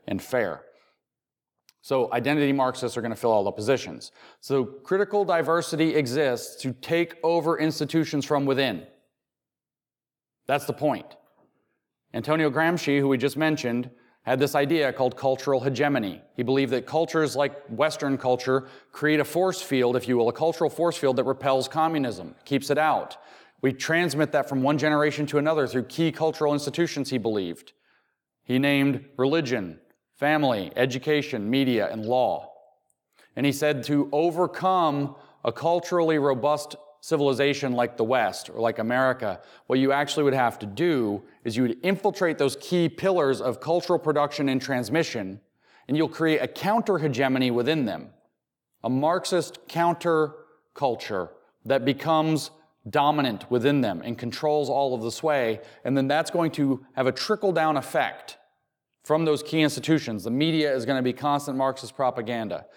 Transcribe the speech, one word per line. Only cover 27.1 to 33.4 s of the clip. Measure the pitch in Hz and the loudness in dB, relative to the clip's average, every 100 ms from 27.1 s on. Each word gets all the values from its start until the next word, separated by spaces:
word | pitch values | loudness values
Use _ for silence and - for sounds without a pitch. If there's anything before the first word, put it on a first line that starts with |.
| 131 | -2
believed. | 113 107 87 80 - - _ _ _ _ _ _ | 0 -2 -4 -8 -16 -20 _ _ _ _ _ _
He | - 127 | -2 2
named | 143 139 139 123 - - | 2 4 2 0 -4 -2
religion, | 131 165 131 120 87 78 _ _ _ - | 2 2 0 -2 -4 -12 _ _ _ -4
family, | 143 156 139 107 87 | 0 2 2 0 -2
education, | - 131 131 151 151 147 120 101 | 0 0 0 0 0 0 -4 0
media, | 135 131 113 101 | 0 2 2 0
and | 110 | -4
law. | 107 127 113 82 - - - _ _ _ _ _ _ | -2 0 0 -2 -8 -20 -20 _ _ _ _ _ _
And | 120 | -2